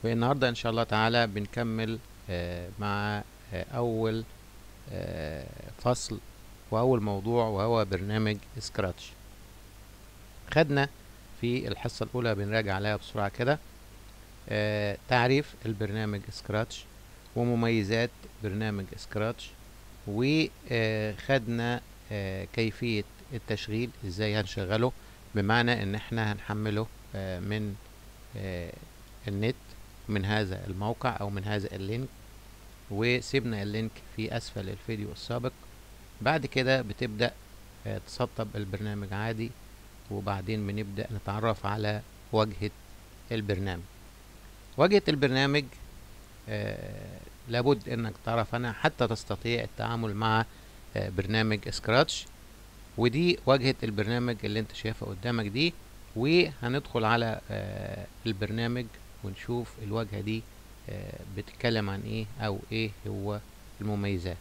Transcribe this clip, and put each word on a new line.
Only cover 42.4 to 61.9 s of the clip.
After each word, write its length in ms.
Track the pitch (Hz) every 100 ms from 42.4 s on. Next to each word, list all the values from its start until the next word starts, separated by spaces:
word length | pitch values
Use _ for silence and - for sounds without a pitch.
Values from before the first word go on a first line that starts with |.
| 110 95 104 - - - - - -
البرنامج. 500 | 113 104 95 98 85 92 - - - - - - - - -
واجهة 260 | 170 202 196
البرنامج، 560 | 147 135 131 139 143 131 - - - - - - - -
آه، 680 | 104 104 101 101 101 95 92 - - 120
لابد 400 | 117 123 131 -
انك 240 | 120 110 -
تعرف 300 | - 117 107
عنها 180 | 117 123
حتى 340 | 107 156 - 117
تستطيع 560 | 110 - 101 117 117
التعامل 500 | 113 - 113 117 113
مع، 300 | 104 110 110 113 - - - - 104
آه، 120 | 95
برنامج 600 | 92 92 110 110 107 -
سكراتش. 580 | - - 120 160 - - - - - - - - -
ودي 400 | 120 131 175 - -
واجهة 280 | 135 127 127
البرنامج 540 | 117 104 107 120 123 110
اللي 160 | 101 107
انت 120 | 107
شايفها 360 | - 110 - 104
قدامك 380 | 95 120 117 104
دي، 280 | 113 165 - - - - 110
وهندخل 880 | 135 175 165 143 120 135 - 120
على، 360 | 110 117 117 104 -
آه، 560 | 104 98 98 101 98 - - 117
البرنامج 600 | 98 104 110 117 120 117 - - -
ونشوف 480 | 101 95 - 120 113 -
الواجهة 380 | 104 110 107 98
دي، 220 | 101 113 - - - - -
آه، 280 | 98 98 - 98 98
بتتكلم 540 | - - 120 113 101